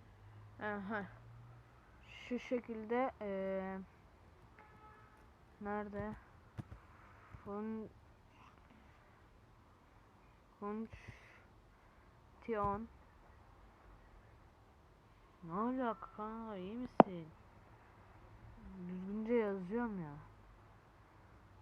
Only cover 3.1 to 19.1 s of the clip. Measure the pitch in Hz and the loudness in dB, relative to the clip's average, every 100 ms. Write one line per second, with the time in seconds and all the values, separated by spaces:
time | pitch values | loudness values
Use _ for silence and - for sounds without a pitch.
3.1 | - 208 196 190 190 190 190 190 - - | 2 0 2 2 2 0 -2 -6 -14 -20
4.1 | - - - - - - - 440 - - | -20 -20 -20 -20 -18 -18 -16 -18 -18 -20
5.1 | - - - - - 202 208 208 202 208 | -20 -20 -20 -18 -4 0 0 0 -2 -2
6.1 | 214 - - - - - - - - - | -4 -10 -20 -14 -12 -10 -12 -14 -18 -18
7.1 | - - - 202 202 220 220 214 - - | -18 -16 -10 -4 -2 0 -2 -6 -12 -20
8.1 | - - - - - - - - - - | -20 -20 -20 -20 -20 -20 -20 -20 -20 -20
9.1 | - - - - - - - - - - | -20 -20 -20 -20 -20 -20 -20 -20 -20 -20
10.1 | - - - - - 208 214 226 - - | -20 -20 -20 -20 -6 -2 -2 -4 -8 -12
11.1 | - - - - - - - - - - | -14 -16 -18 -20 -20 -20 -20 -20 -20 -20
12.1 | - - - - 214 202 202 233 - - | -20 -20 -8 0 4 4 2 -2 -12 -20
13.1 | - - - - - - - - - - | -20 -20 -20 -20 -20 -20 -20 -18 -18 -18
14.1 | - - - - - - - - - - | -20 -18 -20 -20 -20 -20 -20 -20 -20 -20
15.1 | - - - 165 180 240 262 240 208 - | -20 -20 -12 -2 2 4 4 4 2 -4
16.1 | - 214 226 220 196 185 233 254 - 202 | -6 -4 -4 -4 -4 -4 -4 12 12 12
17.1 | 175 160 - - - - - - - - | 10 -8 -12 -18 -18 -18 -18 -18 -18 -18
18.1 | - - - - - 196 190 180 185 190 | -18 -16 -16 -16 -14 -10 -6 -4 -4 -2